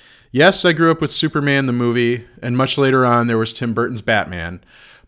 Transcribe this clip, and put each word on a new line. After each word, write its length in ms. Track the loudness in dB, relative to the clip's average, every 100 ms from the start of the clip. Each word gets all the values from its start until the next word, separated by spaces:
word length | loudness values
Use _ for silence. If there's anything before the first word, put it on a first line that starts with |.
| -20 _ _
Yes, 340 | 2 4 4 0
I 80 |
grew 160 | 2 2
up 100 | 2
with 120 | -2
Superman 560 | -2 -2 -2 0 0 0
the 60 |
movie, 520 | 0 0 0 0 -2 -8 -12
and 160 | -4 -2
much 220 | 0 2
later 260 | 2 4 4
on 220 | 2 2
there 100 | 0
was 160 | -2
Tim 220 | -4 -4 -2
Burton's 260 | -4 -4
Batman. 600 | -2 -2 -2 -8 -10 -12 _ -20 -20 -20